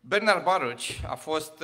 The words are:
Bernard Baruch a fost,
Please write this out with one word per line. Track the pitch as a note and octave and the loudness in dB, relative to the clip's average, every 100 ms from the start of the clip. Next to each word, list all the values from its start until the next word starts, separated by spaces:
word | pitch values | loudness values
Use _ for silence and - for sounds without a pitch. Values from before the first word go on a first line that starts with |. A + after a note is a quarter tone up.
Bernard | B2+ G3+ G#3+ F#3 | 0 2 4 4
Baruch | E3+ F#3 B2+ B2 - - - | 4 2 2 -4 -8 -6 -6
a | |
fost, | B2+ - D#3 D3+ - | -8 -2 -4 -4 -6